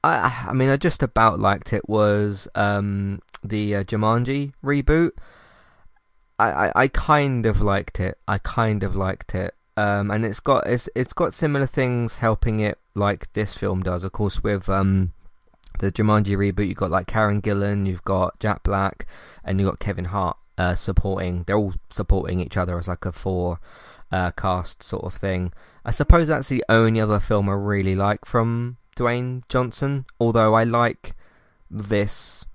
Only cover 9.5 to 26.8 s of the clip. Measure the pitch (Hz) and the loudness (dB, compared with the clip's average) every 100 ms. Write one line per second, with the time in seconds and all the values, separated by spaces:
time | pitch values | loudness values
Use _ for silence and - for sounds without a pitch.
9.5 | _ _ - 104 101 101 104 113 98 - | _ _ -2 0 0 0 -2 -2 -4 0
10.5 | 135 - 123 - - 123 - 175 - 160 | 0 2 -2 -2 -4 -4 0 -2 0 0
11.5 | 143 135 - 127 123 117 - 113 110 - | 0 0 0 0 0 -2 0 0 2 2
12.5 | 107 104 - _ 98 101 98 - - 104 | 2 -2 -2 _ -2 0 0 -6 -4 -4
13.5 | - 98 92 92 87 92 - 101 - 107 | -2 -2 -2 -2 -4 -4 -2 -2 0 0
14.5 | 101 - 98 98 95 92 - - - _ | -2 0 2 4 2 0 -4 -20 -20 _
15.5 | _ - - 98 - 107 107 101 98 101 | _ -10 -2 -2 0 4 4 2 0 0
16.5 | 92 101 - 95 92 92 113 107 104 107 | 0 -2 -2 0 0 0 0 2 0 0
17.5 | 101 101 101 98 92 - 95 92 - 107 | 0 0 0 -2 -4 -2 0 0 -2 -4
18.5 | 101 - 98 98 - - - - - - | -2 0 0 0 -4 -12 -12 -20 -14 -4
19.5 | 95 98 - 104 95 87 101 90 - - | 0 0 0 -4 -4 -4 -2 -2 -6 -12
20.5 | - 90 92 - 95 98 92 92 87 85 | -2 -2 0 2 2 2 -2 -2 -4 0
21.5 | 104 101 90 - - 98 98 - 90 87 | 0 0 -4 -8 -8 0 0 2 -2 -2
22.5 | - 90 87 85 90 95 - 98 90 87 | -2 -2 -4 -6 -6 -6 -6 -6 -2 -4
23.5 | 85 - - - - - 92 90 - 98 | -6 -12 -20 -20 -20 -6 -2 -2 -2 -2
24.5 | 90 90 - - - 87 - 98 92 90 | -2 -4 -12 -10 -8 -8 -6 -4 -2 -4
25.5 | - - - - - 147 170 156 147 131 | -8 -20 -14 -6 -2 8 8 8 -2 -2
26.5 | 127 - 113 | -4 4 4